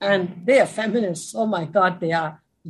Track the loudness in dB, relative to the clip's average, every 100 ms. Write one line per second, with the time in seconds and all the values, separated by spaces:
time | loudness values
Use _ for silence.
0 | 0 0 0 -4 4 4 4 0 -2 0
1 | -2 -4 -8 -4 -2 -2 0 2 2 2
2 | -2 -2 -2 -8 _ _